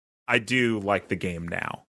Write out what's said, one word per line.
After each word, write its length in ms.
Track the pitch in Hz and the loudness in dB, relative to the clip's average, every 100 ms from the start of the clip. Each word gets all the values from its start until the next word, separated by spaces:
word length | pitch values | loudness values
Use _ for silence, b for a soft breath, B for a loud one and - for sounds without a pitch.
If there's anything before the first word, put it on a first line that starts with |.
| _ _ - | _ _ 0
I 120 | 120 | 0
do 400 | 104 127 120 110 | 2 2 2 2
like 300 | 98 98 - | 2 0 0
the 60 | 92 | -4
game 300 | 92 85 85 | -4 -6 -6
now. 360 | 85 50 - _ | -6 -6 -8 _